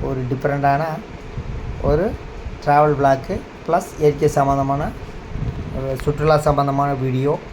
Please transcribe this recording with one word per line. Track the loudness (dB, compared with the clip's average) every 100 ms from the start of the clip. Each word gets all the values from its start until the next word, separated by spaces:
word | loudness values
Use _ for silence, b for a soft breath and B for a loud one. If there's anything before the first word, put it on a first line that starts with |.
ஒரு | -4 -2 -2
டிஃப்ரெண்டான | -2 -2 2 2 2 0 -4 -10 -14 -12 -10 -8 -8 -8 -4
ஒரு | 2 2 2 -2 -10 -12 -10 -6 2
டிராவல் | 6 6 4
பிளாக்கு | 4 2 0 -6 -8 -12 -2
ப்ளஸ் | 0 -2 0
இயற்கை | 2 4 2
சம்மந்தமான, | 4 2 2 2 0 -2 -6 -12 -12 -10 -6 -6 -6 -6 -6
ஒரு | -4 -2
சுற்றுலா | -2 0 4 4
சம்மந்தமான | 4 2 2 2 2
வீடியோ. | 0 0 2 2 0 -2